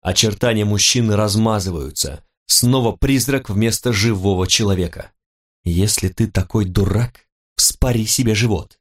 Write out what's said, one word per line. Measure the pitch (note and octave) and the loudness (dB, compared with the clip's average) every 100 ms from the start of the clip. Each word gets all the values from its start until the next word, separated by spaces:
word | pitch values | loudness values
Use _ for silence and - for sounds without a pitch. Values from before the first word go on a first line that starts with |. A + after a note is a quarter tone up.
Очертания | - F#2 A2+ G2+ B2 A2 | -2 0 0 0 0 0
мужчины | G#2 G#2 - B2+ A2+ G#2 | 0 0 0 0 0 0
размазываются. | G#2+ G#2 A2 G#2+ F#2 E2 C#2 - D#2 F2+ _ _ - | 0 2 0 0 -4 -8 -8 -8 -8 -8 _ _ -2
Снова | - A#2+ C3+ A#2 | 0 2 2 0
призрак | F#2+ C3+ C3+ B2 C3+ - | 0 0 0 0 -4 -2
вместо | G2+ A2+ A2 B2 | 0 0 0 -2
живого | G#2 A2+ G2+ G2 F#2 F#2 | 0 0 0 0 0 0
человека. | - G#2 F#2 F2 - - _ _ _ _ _ | 0 0 0 -2 -8 -18 _ _ _ _ _
Если | - E2+ G#2 - F#2 | -2 0 0 0 -4
ты | - A2 | -2 -2
такой | G2 F#2+ A2 | 0 0 0
дурак, | F#2+ F2+ F#2 F#2 B2 - _ _ _ - | 0 0 2 0 -2 -6 _ _ _ -2
вспори | - - C3 A#2 G#2+ | -2 2 0 2 0
себе | - A#2 | 0 0
живот. | G#2 A#2 F2+ - _ | 2 0 0 -6 _